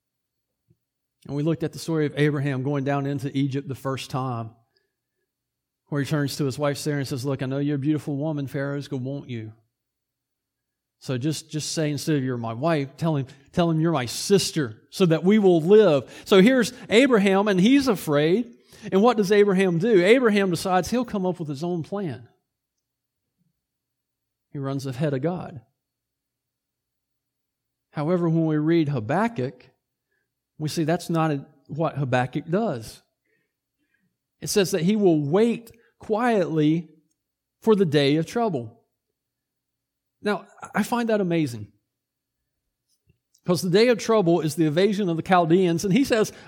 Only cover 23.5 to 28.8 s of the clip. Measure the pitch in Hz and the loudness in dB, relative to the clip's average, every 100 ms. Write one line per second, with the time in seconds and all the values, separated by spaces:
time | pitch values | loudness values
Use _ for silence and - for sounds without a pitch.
23.5 | _ _ _ _ _ _ _ _ _ _ | _ _ _ _ _ _ _ _ _ _
24.5 | 147 135 139 135 120 156 135 156 180 - | -10 -6 -6 -8 -4 -2 -2 -4 -6 -10
25.5 | 135 _ _ _ _ _ _ _ _ _ | -16 _ _ _ _ _ _ _ _ _
26.5 | _ _ _ _ _ _ _ _ _ _ | _ _ _ _ _ _ _ _ _ _
27.5 | _ _ _ _ - 147 180 170 165 160 | _ _ _ _ -8 -2 0 0 0 0
28.5 | 151 151 170 | 0 2 2